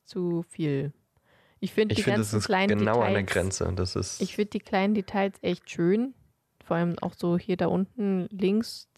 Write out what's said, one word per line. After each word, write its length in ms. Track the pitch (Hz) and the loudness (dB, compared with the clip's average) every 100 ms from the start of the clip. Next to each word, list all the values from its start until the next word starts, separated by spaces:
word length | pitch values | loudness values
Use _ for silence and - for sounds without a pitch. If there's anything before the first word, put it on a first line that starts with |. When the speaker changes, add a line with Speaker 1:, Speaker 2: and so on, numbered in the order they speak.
Speaker 1:
zu 400 | - 190 175 170 170 | -12 -4 -2 -2 -4
viel. 440 | - 156 139 143 - _ _ _ _ _ - | -4 -2 0 -2 -8 _ _ _ _ _ -8
Ich 120 | 190 | -4
find 180 | - 214 | 0 0
Speaker 2:
Ich 60 | 208 | 2
Speaker 1:
die 60 | |
Speaker 2:
find, 120 | - 202 | 2 2
Speaker 1:
ganzen 200 | 104 107 | 2 0
Speaker 2:
das 60 | |
ist 40 | - | 2
Speaker 1:
kleinen 320 | 185 196 104 | 2 2 2
Speaker 2:
genau 220 | 107 120 | 4 4
an 120 | 107 | 4
der 80 | 190 | 2
Speaker 1:
Details, 100 | 98 95 95 - | 0 0 0 0
Speaker 2:
Grenze. 140 | 85 | -2
Das 220 | 92 92 95 | -2 -2 -2
ist 260 | 95 - | -4 -4
Speaker 1:
ich 140 | 190 - | -4 -2
find 160 | 202 | -4
die 80 | 202 | -4
kleinen 340 | - 196 202 | -2 0 2
Details 400 | 214 185 202 196 - | 0 -2 -2 -2 -2
echt 260 | 180 180 - | -4 -4 -6
schön. 460 | - 170 208 262 - _ _ _ _ | 0 2 2 0 -6 _ _ _ _
Vor 120 | - 170 | -4 0
allem 200 | 170 165 | 0 -2
auch 140 | 175 - | -6 -2
so 200 | 175 175 | 0 0
hier 200 | - 180 | 0 -2
da 100 | 165 | 0
unten 600 | 180 190 247 202 185 175 | 0 -2 -2 -2 -2 -2
links, 580 | 190 185 214 233 - - | -2 0 2 -2 -8 -16